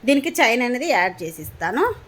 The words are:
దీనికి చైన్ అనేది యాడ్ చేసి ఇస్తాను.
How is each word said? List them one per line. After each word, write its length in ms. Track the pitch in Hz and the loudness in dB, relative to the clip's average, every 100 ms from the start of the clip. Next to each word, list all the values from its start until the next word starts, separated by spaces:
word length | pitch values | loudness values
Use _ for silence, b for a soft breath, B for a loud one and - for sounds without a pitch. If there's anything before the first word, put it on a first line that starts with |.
| 220 | 4
దీనికి 240 | 285 294 254 | 2 2 2
చైన్ 220 | 254 233 247 | 2 2 0
అనేది 220 | 247 330 220 | -2 0 2
యాడ్ 180 | 185 180 | 0 -2
చేసి 180 | 165 160 151 | -12 -10 -14
ఇస్తాను. 380 | - 165 233 440 415 | -6 -4 0 0 -2